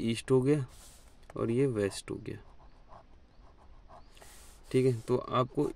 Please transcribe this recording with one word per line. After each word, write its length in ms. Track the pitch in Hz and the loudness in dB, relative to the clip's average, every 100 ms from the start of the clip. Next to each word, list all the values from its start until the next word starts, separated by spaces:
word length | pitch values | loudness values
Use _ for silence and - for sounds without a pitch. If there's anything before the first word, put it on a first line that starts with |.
ईस्ट 300 | 117 113 - | -2 -2 2
हो 100 | 131 | 4
गया 240 | 127 147 127 - - - - - - - | 4 2 0 -10 -20 -20 -20 -20 -12 -4
और 140 | 113 | -2
ये 160 | 120 139 | 0 0
वेस्ट 440 | 110 101 - - | 0 -2 -2 -8
हो 60 | - | -10
गया, 220 | - - - - - - - - - - - - - - - - - - - - - - - - - | -10 -12 -14 -20 -20 -20 -20 -20 -20 -20 -20 -20 -20 -20 -20 -20 -20 -20 -20 -20 -20 -20 -20 -20 -2
ठीक 140 | 131 131 | 2 2
है। 140 | 117 | 2
तो 160 | - 123 | 0 -2
आपको 540 | - 120 127 - 147 | 0 0 0 0 -2